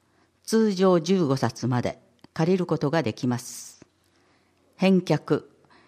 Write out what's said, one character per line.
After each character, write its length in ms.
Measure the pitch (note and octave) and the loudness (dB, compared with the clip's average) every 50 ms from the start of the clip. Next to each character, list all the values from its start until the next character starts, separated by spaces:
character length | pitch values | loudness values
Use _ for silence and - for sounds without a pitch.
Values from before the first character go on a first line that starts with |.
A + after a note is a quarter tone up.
| _ _ _ _ _ _ _ _ _ | _ _ _ _ _ _ _ _ _
通 280 | - - A3+ A3 G#3+ G3 | -2 0 0 0 0 0
常 280 | F3+ F#3+ F#3+ F3+ F3 | 2 4 4 4 4
十 240 | D3+ D#3+ G3 F#3+ F3 | 2 2 2 2 2
五 120 | C3 C3+ | 2 0
冊 300 | C3 - A#2 - - - | 0 0 -2 -4 -4 -4
ま 160 | A2+ C3 B2 A2+ | -2 -2 -2 -2
で 160 | F#2+ D#2 - _ _ _ _ - _ - | -4 -6 -10 _ _ _ _ -20 _ -4
借 180 | - D#3+ E3 F#3+ | -2 0 0 0
り 60 | F#3 | 0
る 80 | F3+ | 0
こ 120 | - D#3+ D3 | -2 -2 -2
と 120 | - C#3+ | -2 -2
が 120 | C#3+ E3 D3 | -2 -2 -2
で 120 | A2+ G#2+ | -2 -4
き 120 | - - | -4 -4
ま 120 | B2 B2 A#2+ | -4 -4 -4
す。 420 | - - - - - - - _ - - _ _ _ _ _ _ _ _ _ _ _ _ _ _ _ _ _ | -6 -12 -16 -18 -18 -20 -20 _ -20 -20 _ _ _ _ _ _ _ _ _ _ _ _ _ _ _ _ _
返 240 | - F#3 F#3+ F#3+ F3+ | -2 2 2 2 2
却、 440 | F3+ - D#3+ D3 - - D#3 - - - _ _ _ _ _ _ _ | 2 0 -2 -2 0 -2 -2 -2 -2 -6 _ _ _ _ _ _ _